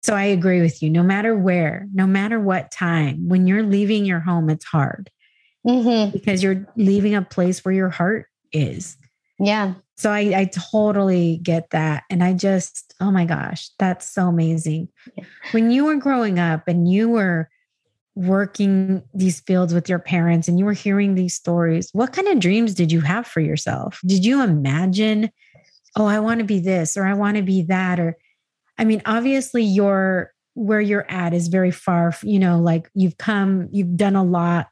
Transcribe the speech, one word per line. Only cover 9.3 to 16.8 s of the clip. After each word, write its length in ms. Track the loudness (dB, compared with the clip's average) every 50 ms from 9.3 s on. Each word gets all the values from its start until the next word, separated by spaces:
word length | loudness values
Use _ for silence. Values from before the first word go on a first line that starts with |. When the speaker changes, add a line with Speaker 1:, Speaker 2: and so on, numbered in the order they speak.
| _ _
Speaker 2:
Yeah. 360 | 0 0 0 0 -2 -4 -4 -8 _ _ _
Speaker 1:
So 160 | -6 -4 -2
I, 80 | -2 0 0 0 2
I 160 | 0 0 -2 -2
totally 840 | -8 -10 -2 0 0 2 2 2 2 2 2 2 2 2 0 -2 -2
get 280 | -2 -2 -2 -2 -2 _
that. 340 | -4 -2 -2 0 -2 -4 -6 _
And 120 | 0 0
I 120 | 2 2 2
just, 600 | 0 0 0 0 0 -2 -6 _ -16 -18 _ -10 _
oh 120 | -2 0
my 120 | 2 2 2
gosh, 460 | 0 -2 -4 -4 -6 -8 -10 -12 -16 _ _
that's 260 | -2 -2 -2 -4 -8
so 220 | -10 -4 -2 0 0
amazing. 640 | 2 2 0 0 0 -2 -2 -4 -4 -4 -6 -10 _ _ _ -20 _ -20
Speaker 2:
Yeah. 60 | -20 -20 -20 -20 -14 -4
Speaker 1:
When 200 | 0 0 2 2
you 140 | 2 2 2
were 100 | 2 0
growing 420 | 0 0 0 0 0 0 0 0 0
up 300 | 0 0 0 -2 -2 -2
and 240 | 0 2